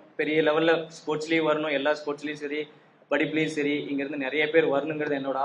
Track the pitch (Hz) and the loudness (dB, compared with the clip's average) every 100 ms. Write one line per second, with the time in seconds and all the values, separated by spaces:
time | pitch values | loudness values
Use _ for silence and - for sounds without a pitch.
0 | - - 147 156 151 156 165 160 165 - | -14 -6 0 2 4 4 4 2 0 -10
1 | - 151 156 165 156 151 156 139 143 147 | -4 -4 0 2 2 2 0 0 0 -2
2 | - 143 147 147 147 147 151 - - _ | -2 -6 -6 -8 -6 -6 -6 -12 -20 _
3 | _ 147 151 151 156 151 147 147 135 139 | _ 0 2 2 0 0 0 0 -2 -4
4 | 139 147 131 143 151 160 151 139 147 151 | -4 -4 -4 0 4 4 4 2 -2 -4
5 | 147 143 135 135 | -2 -2 -2 0